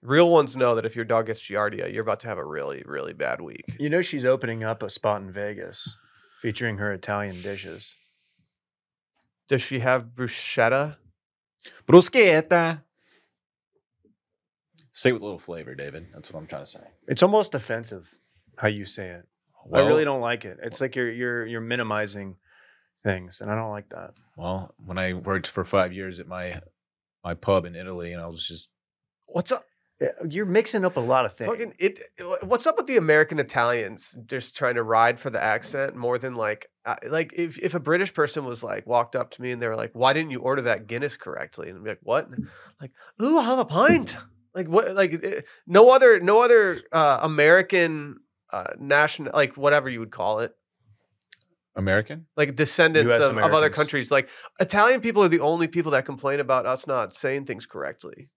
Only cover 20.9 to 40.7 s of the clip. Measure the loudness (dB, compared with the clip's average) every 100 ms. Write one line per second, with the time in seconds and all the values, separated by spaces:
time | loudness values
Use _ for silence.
20.9 | -4 -6 -4 -6 -4 -6 -8 -6 -4 -2
21.9 | -4 -4 -8 -12 -16 _ _ _ _ _
22.9 | _ -4 -4 -6 -14 -6 -6 -6 -10 -14
23.9 | -18 -18 _ _ -12 -8 -8 -10 _ -12
24.9 | -6 -4 -6 -4 -4 -4 -8 0 0 0
25.9 | -4 -12 -14 -14 -12 -12 -12 -16 _ _
26.9 | _ _ _ -10 -8 0 0 0 -12 -12
27.9 | -10 -10 -10 -12 -10 -10 -12 -18 _ _
28.9 | _ _ _ _ -6 -4 -4 -8 _ _
29.9 | _ -6 -4 -8 -6 0 0 0 0 -2
30.9 | -2 0 2 0 -4 -6 -6 -8 -4 -4
31.9 | -4 -20 _ -8 -8 -2 0 0 0 0
32.9 | 0 4 4 4 0 -2 0 0 0 -4
33.9 | -8 -14 -14 -10 -10 -10 -4 -2 -2 2
34.9 | 4 4 2 -6 -2 0 -2 -4 -6 -6
35.9 | -6 -4 -4 -4 -6 -4 -6 -10 _ -10
36.9 | -8 -6 -6 -4 -6 -6 -4 -4 -4 0
37.9 | 0 0 -2 -2 -2 -8 -10 -8 -10 -2
38.9 | 0 0 -4 -6 -8 -8 -6 -4 -4 -6
39.9 | 0 2 2 -2 -6 -4 -2 -2